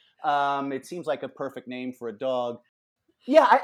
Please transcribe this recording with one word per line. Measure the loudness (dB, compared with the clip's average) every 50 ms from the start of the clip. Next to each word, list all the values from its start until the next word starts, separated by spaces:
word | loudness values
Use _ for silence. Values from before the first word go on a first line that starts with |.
| _ _ _ _
Um, | -4 -2 0 0 0 0 0 -2 -4 -4
it | -6 -8 -8
seems | -10 -12 -8 -4
like | -4 -4 -4
a | -6 -10
perfect | -10 -8 -10 -8 -8 -12 -12 -12
name | -10 -8 -8 -10
for | -10 -10 -10 -10
a | -8
dog. | -6 -4 -4 -2 -2 -2 -4 -6 -10 -16 _ _ _ _ _ _ _ _ _ _ _ _
Yeah, | 4 6 6 8
I, | 8 6 6